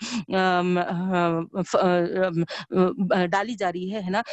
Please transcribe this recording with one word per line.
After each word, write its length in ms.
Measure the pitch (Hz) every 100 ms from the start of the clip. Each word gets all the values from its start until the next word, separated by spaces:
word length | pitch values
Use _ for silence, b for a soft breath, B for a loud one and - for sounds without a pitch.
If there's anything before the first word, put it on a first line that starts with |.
| B 247 180
ام، 500 | 190 185 180 180 180 175 175 185 185 170 165 165 196
ف-، 140 | 175 214
ام، 1500 | 190 180 170 185 185 165 170 - 170 185 185 - 185 196 180
ڈالی 280 | 196 214
جا 180 | 226 196
رہی 220 | 175 185
ہے، 60 | 214
ہے 100 | 185
نا، 120 | 196 233